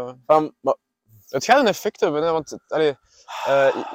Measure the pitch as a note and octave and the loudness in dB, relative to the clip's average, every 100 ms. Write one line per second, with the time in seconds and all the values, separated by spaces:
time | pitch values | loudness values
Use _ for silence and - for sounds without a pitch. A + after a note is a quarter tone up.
0 | B2 B2+ - D#3 D#3 - C3+ - _ _ | -8 -6 2 2 2 -4 -4 -4 _ _
1 | _ _ _ C#3 - B3+ B3 F3+ G#3 - | _ _ _ -4 2 4 4 0 -4 -2
2 | F#3+ D3 E3 D#3+ D3 A2 - D3 D#3 C3+ | -2 0 -2 -2 -4 -14 -6 -2 -2 -2
3 | _ _ - - - C#3 C3+ B2 A2+ | _ _ -18 -8 0 2 2 0 -6